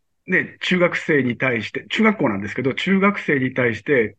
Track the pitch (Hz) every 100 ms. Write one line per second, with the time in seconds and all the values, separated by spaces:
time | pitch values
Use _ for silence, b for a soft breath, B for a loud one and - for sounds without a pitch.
0 | _ _ - 180 - - - 180 175 -
1 | - 151 123 117 131 120 101 - - -
2 | 220 202 139 98 101 - 127 123 - 190
3 | 196 202 - 143 127 127 123 110 - 139
4 | 107